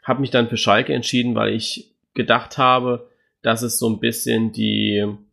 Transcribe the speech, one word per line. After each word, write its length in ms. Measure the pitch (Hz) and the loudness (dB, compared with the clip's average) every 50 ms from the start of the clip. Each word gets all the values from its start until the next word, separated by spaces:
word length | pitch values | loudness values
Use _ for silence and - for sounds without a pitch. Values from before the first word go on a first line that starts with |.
| _ | _
hab 160 | - 127 131 | -2 -2 -2
mich 100 | 139 123 | -2 0
dann 180 | - 127 117 113 | 2 2 2 2
für 100 | - 110 | 0 -2
Schalke 360 | - - 101 110 131 - 143 | 2 4 4 4 2 0 -2
entschieden, 420 | 123 120 - - 127 120 123 117 | -4 -2 -2 -2 0 0 0 0
weil 180 | 110 107 107 104 | 0 0 0 0
ich 400 | 113 113 - - - - _ _ _ _ _ _ | -2 -4 -6 -10 -12 -14 _ _ _ _ _ _
gedacht 440 | - 120 - 120 120 - - - - | -6 0 2 2 0 0 -4 -2 2
habe, 520 | 135 127 127 127 123 127 123 120 - _ _ _ _ _ _ _ | 4 4 4 4 2 0 -2 -2 -6 _ _ _ _ _ _ _
dass 220 | _ 120 113 113 123 | _ 0 0 0 -2
es 160 | 120 - - | -4 -4 0
so 100 | - 113 | 0 0
ein 100 | 113 110 | 0 0
bisschen 540 | - 117 113 - - 123 117 110 110 110 110 | 0 -2 -2 -2 -2 0 0 0 0 -2 -2
die 520 | 113 110 110 107 107 107 107 104 101 104 104 104 104 - _ | -2 -2 -2 0 0 0 0 0 0 -2 -2 -4 -8 -14 _